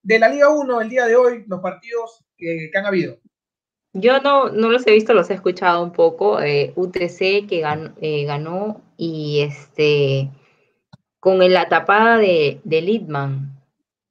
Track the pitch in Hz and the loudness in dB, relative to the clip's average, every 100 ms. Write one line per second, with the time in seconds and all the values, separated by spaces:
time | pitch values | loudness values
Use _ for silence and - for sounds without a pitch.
0 | 190 220 226 285 285 302 269 240 220 254 | -2 2 2 4 2 2 0 -4 -2 -2
1 | 240 240 247 240 196 180 180 - 233 233 | 2 4 2 0 -8 -8 -8 -10 -10 -10
2 | 226 - _ _ 165 165 156 196 202 190 | -10 -14 _ _ -8 -8 -6 -4 -2 -2
3 | 143 - _ _ _ _ _ _ _ 190 | -4 -10 _ _ _ _ _ _ _ -2
4 | 220 269 269 277 262 208 226 240 247 214 | 0 2 2 2 0 0 0 0 4 2
5 | 214 220 170 190 185 175 185 175 175 175 | 4 2 0 -2 -4 -2 0 0 -2 0
6 | 165 165 202 196 147 143 139 160 185 185 | 0 2 -2 0 0 0 -2 -4 -6 -4
7 | 175 175 190 202 202 175 156 151 160 - | -6 -4 -2 0 -2 -4 -4 -4 -8 -10
8 | 156 151 143 143 156 180 214 214 _ - | -6 -4 -4 -6 -6 -6 -8 -10 _ -10
9 | 165 160 151 147 147 143 - - 151 147 | -8 -8 -4 -2 -2 -6 -12 -2 0 2
10 | 139 135 135 - _ _ _ _ _ - | 2 0 -4 -10 _ _ _ _ _ -20
11 | _ _ 185 190 185 180 170 165 165 202 | _ _ 0 4 4 4 2 0 2 4
12 | 226 233 202 170 147 139 156 160 170 220 | 4 4 4 2 0 -2 -4 -2 0 -2
13 | 165 147 139 135 139 - _ _ _ _ | -4 -6 -6 -6 -10 -14 _ _ _ _
14 | _ | _